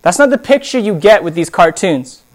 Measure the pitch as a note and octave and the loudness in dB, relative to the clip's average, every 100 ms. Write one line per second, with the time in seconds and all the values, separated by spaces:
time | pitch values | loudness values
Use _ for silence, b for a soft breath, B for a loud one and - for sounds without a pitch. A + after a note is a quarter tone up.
0 | E3 F3+ C#4+ B3 - C#4 C#4 C4 G#3 F#3 | -2 2 2 0 0 -2 0 -4 -2 0
1 | G3 G#3 E3+ E3 E3 - E3+ D#3+ F#3+ C#3+ | 2 2 0 -6 -6 0 0 0 -4 -4
2 | B2+ - _ | -6 -18 _